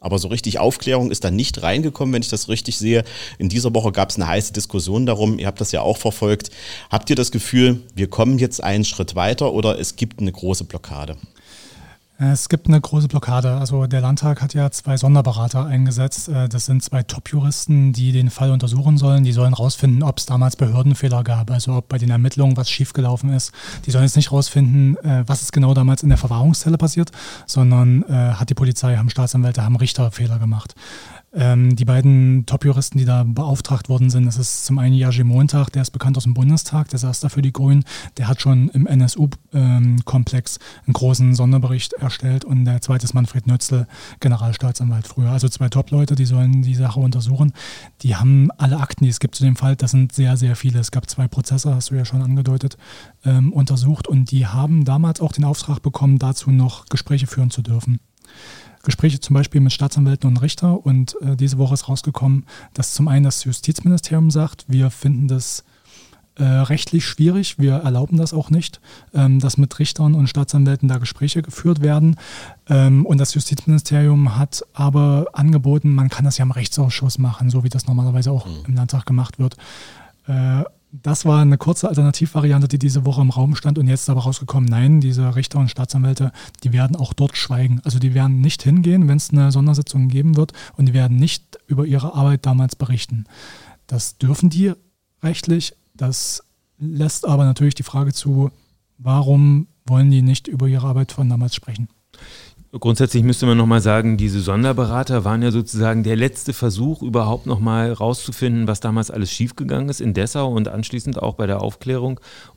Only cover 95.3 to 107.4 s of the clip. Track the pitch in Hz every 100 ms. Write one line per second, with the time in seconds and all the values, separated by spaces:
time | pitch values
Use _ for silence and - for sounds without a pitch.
95.3 | 160 - 165 - _ _ - 131 127 -
96.3 | - _ _ _ - 156 151 151 - -
97.3 | 143 135 127 143 - - 135 139 - 139
98.3 | 135 139 _ _ _ _ _ 127 139 135
99.3 | 143 143 143 - _ - 131 139 135 127
100.3 | 131 - 135 135 131 135 131 131 - 127
101.3 | 120 123 - - 107 117 _ _ _ -
102.3 | - - _ - - 117 113 131 120 120
103.3 | 120 127 117 113 113 104 110 113 107 104
104.3 | 101 92 101 131 127 113 120 135 123 98
105.3 | 113 120 113 107 110 113 113 107 113 117
106.3 | - - 113 120 98 135 156 123 117 107
107.3 | 120